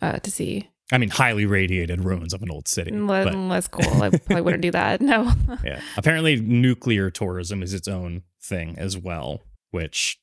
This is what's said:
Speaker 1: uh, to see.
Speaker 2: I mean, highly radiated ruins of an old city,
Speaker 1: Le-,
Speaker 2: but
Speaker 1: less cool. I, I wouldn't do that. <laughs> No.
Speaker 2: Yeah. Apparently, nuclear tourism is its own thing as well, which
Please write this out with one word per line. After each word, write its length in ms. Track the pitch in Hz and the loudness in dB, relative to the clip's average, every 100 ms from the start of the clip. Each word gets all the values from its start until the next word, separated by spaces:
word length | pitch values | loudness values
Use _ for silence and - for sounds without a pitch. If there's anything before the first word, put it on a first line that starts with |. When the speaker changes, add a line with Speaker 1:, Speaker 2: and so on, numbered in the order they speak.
Speaker 1:
uh, 180 | 165 - | -4 -4
to 100 | 202 | -6
see. 400 | - 165 202 - _ - | -6 -4 -6 -8 _ 0
Speaker 2:
I 60 | 127 | 2
mean, 120 | 107 | 2
highly 340 | - 127 104 104 | 2 2 4 2
radiated 580 | 101 92 92 85 87 | 2 2 0 0 -2
ruins 280 | 92 92 82 | 0 -2 -4
of 100 | 95 | -6
an 80 | 95 | -6
old 180 | 76 - | -8 -6
city, 240 | - 85 | -4 -4
Speaker 1:
Le-, 320 | 208 202 190 | -4 0 0
Speaker 2:
but 100 | 190 | 0
Speaker 1:
less 340 | 190 185 175 - | -2 -2 -2 -2
cool. 340 | - - 135 | -2 2 2
I, 80 | 202 180 - | 4 2 2
I 100 | 175 | 0
wouldn't 220 | 175 170 | 2 0
do 80 | 175 | 0
that. 300 | 175 202 - | 0 0 2
<laughs> 60 | 285 | 4
No. 240 | 226 240 - - 247 | 4 4 4 2 -2
Speaker 2:
Yeah. 180 | - - - - | -6 -8 -8 0
Apparently, 420 | 151 160 160 131 | 2 2 2 2
nuclear 680 | 110 120 127 120 127 104 95 | 4 4 4 4 2 2 2
tourism 520 | - 98 90 90 101 | -2 -4 -4 -4 -4
is 120 | 90 | -4
its 140 | 98 98 | -6 -4
own 340 | 92 87 87 - _ | -6 -6 -8 -12 _
thing 380 | - 95 82 85 | -8 -6 -6 -6
as 180 | 95 92 | -6 -6
well, 460 | 90 82 64 71 - - _ | -6 -6 -6 -8 -10 -20 _
which 460 | 87 80 - - - | -6 -4 -4 -4 -6